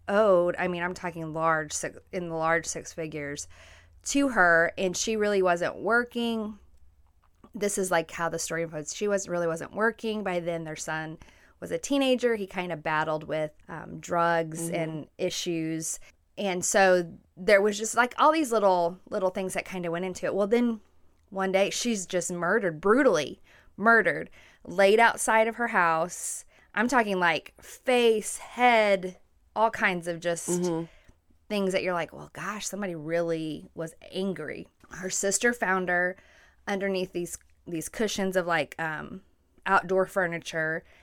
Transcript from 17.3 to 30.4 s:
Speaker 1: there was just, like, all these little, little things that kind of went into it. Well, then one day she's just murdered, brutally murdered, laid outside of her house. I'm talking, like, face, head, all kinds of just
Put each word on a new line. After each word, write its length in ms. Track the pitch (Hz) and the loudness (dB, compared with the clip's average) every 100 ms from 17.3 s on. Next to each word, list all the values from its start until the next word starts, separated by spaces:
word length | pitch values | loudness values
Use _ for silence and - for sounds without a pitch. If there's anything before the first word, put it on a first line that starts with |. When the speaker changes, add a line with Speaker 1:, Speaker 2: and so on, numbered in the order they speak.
| - | -4
Speaker 1:
there 240 | 185 202 | 4 6
was 160 | 208 202 | 6 -2
just, 180 | 220 226 | -4 0
like, 180 | 247 - | 0 4
all 160 | 294 | 4
these 180 | 320 262 | 4 0
little, 480 | 226 196 180 170 185 - | 2 4 4 2 -4 -8
little 200 | 214 185 | -2 -2
things 240 | 196 185 | -2 -6
that 100 | 185 - | -6 -6
kind 200 | 185 170 | -6 -4
of 80 | |
went 100 | 170 185 | -4 -6
into 200 | 175 165 | -4 -4
it. 100 | 185 | 0
Well, 120 | 202 | 2
then 340 | 233 240 220 _ _ - _ _ | 2 2 -2 _ _ -20 _ _
one 240 | 190 190 | -4 0
day 160 | 190 202 | 2 2
she's 360 | - 240 214 175 | 0 -2 -2 -2
just 240 | 180 170 | -4 -2
murdered, 500 | 175 170 220 190 156 | -4 0 0 0 0
brutally 600 | 196 247 262 160 131 - - - _ - | 4 6 6 4 -2 -10 -18 -20 _ 0
murdered, 520 | 214 226 170 151 - - - _ - | 4 4 4 -2 -8 -16 -20 _ -8
laid 340 | 175 196 220 | 4 6 8
outside 480 | 233 - - 220 226 | 6 4 2 4 2
of 80 | 220 | 0
her 140 | 233 | -2
house. 720 | 214 170 160 175 - - - - _ _ | 2 2 2 -2 -6 -10 -10 -14 _ _
I'm 160 | 147 247 | -2 2
talking, 300 | 254 214 185 | 2 2 2
like, 320 | 175 151 - _ | 2 0 -4 _
face, 760 | - - - 247 233 220 - - | -20 -6 2 4 4 2 -2 -10
head, 800 | - 240 247 226 208 196 185 180 _ _ _ 214 | -10 2 4 6 4 2 0 -12 _ _ _ 0
all 160 | 226 | 0
kinds 360 | 220 208 175 170 | 2 0 0 -6
of 120 | 165 | -4
just 300 | 170 170 | -4 -4